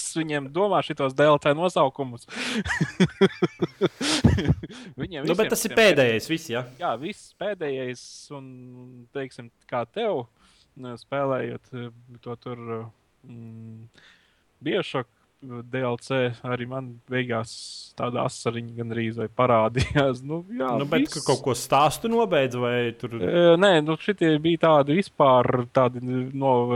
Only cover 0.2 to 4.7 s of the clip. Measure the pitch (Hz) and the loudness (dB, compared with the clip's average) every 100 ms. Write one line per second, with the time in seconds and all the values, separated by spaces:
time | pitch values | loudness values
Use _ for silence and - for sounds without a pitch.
0.2 | 156 147 135 156 208 170 - 151 139 131 | -4 -4 -4 -2 0 0 -2 -2 -2 4
1.2 | 151 147 151 147 180 180 139 - 131 120 | 4 6 2 0 0 2 0 0 -10 -10
2.2 | - 233 254 233 - - 160 - 185 - | -14 -10 -6 -4 -4 -4 -4 2 0 4
3.2 | 190 - 185 - 180 - 190 - 285 302 | 2 2 -4 -2 -8 -2 -4 -2 -2 2
4.2 | - - 156 - - | 4 2 0 -2 -2